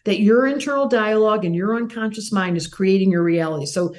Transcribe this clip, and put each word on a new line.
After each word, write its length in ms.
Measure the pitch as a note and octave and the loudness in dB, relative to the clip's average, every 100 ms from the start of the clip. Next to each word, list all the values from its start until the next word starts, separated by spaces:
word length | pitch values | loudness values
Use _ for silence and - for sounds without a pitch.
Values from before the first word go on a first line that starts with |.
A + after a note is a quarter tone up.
that 160 | G#3 F#3+ | -4 2
your 280 | G#3 A#3 C4+ | 4 4 4
internal 400 | C#4+ C#4+ C#4 C4 | -2 -4 -2 0
dialogue 560 | A#3 G#3+ G#3+ G#3+ G#3+ | 0 0 2 2 2
and 100 | F3 | 0
your 220 | E3+ G3+ A3+ | -2 -2 -2
unconscious 560 | A#3 A#3 A3 A3 G#3+ | -4 -6 -6 -6 -6
mind 240 | G3+ F3+ E3+ | -4 -2 -2
is 100 | - | -4
creating 460 | - F#3+ F#3+ F#3+ | -2 2 4 2
your 100 | F3 | 2
reality. 440 | E3+ E3 D#3+ D#3 D3 | 2 0 -2 -4 -4
So 280 | F#3 F3 | -4 -4